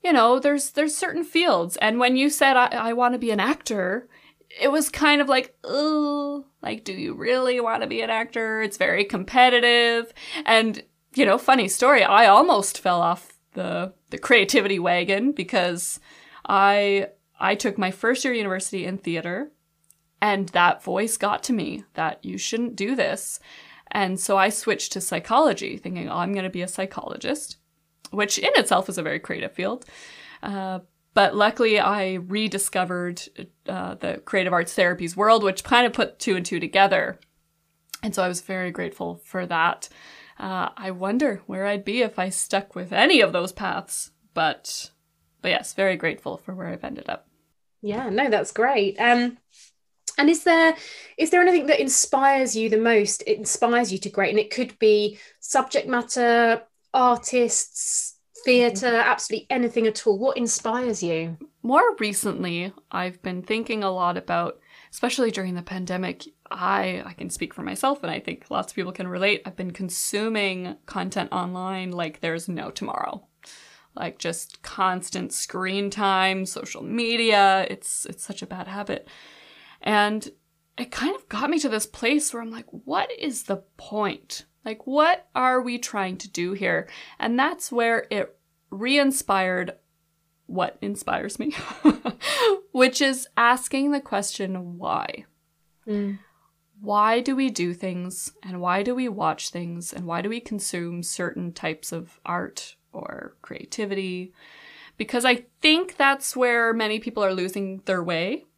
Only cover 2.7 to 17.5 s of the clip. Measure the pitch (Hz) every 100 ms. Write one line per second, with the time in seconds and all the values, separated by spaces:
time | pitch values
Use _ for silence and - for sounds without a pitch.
2.7 | 240 226 233 247 247 233 208 214 311 -
3.7 | 208 180 214 - _ - _ _ - 277
4.7 | 294 294 - 294 294 277 262 254 _ -
5.7 | 277 302 302 294 294 285 285 277 _ -
6.7 | 220 214 185 - - 226 254 254 247 226
7.7 | 226 - 226 226 226 233 233 220 220 220
8.7 | - 277 180 202 202 190 254 254 240 240
9.7 | 240 233 233 233 - - - 302 226 226
10.7 | 202 - _ _ - 214 240 - 262 196
11.7 | - 247 269 185 202 226 208 349 233 196
12.7 | - 190 175 170 175 - _ _ 190 180
13.7 | 175 185 _ _ - - 233 196 262 196
14.7 | 190 175 180 180 196 254 285 175 214 180
15.7 | 170 - - _ - - - - 196 196
16.7 | 202 202 196 196 _ _ _ 190